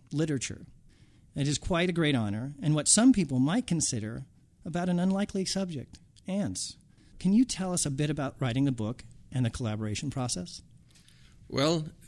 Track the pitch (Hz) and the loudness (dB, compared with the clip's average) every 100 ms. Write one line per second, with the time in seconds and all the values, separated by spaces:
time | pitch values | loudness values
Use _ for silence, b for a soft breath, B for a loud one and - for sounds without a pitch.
0 | - 147 156 139 - - - - - b | -4 -2 -2 -2 -6 -10 -16 -20 -20 b
1 | b b b 156 143 143 - 170 180 170 | b b b -4 -2 -2 0 0 2 2
2 | 151 131 107 104 135 147 165 151 - - | 2 2 0 -2 -6 -4 0 2 4 6
3 | 254 226 147 127 139 220 - 165 - 120 | 8 6 4 2 2 2 0 0 0 -4
4 | 107 117 135 _ _ _ 180 165 180 175 | -6 -8 -12 _ _ _ -8 -4 0 2
5 | 185 196 202 196 185 196 190 147 - - | 2 0 -2 -2 -2 -2 -4 -6 -12 -16
6 | - - - 196 147 90 - - - b | -20 -16 -6 -4 -4 -4 -8 -12 -20 b
7 | b b 185 208 262 - 185 180 151 135 | b b 4 6 6 2 -2 -2 -2 0
8 | 151 151 135 - 131 123 139 127 107 123 | 0 -2 -4 -2 0 2 2 2 -4 -6
9 | - - - 127 117 - 117 107 107 104 | -12 -20 -8 -2 0 0 -4 -4 -4 -4
10 | 143 131 123 180 175 - - - - b | -4 -4 -4 -4 -8 -14 -20 -20 -20 b
11 | b b b b - - 147 165 156 - | b b b b -8 0 2 2 -2 -10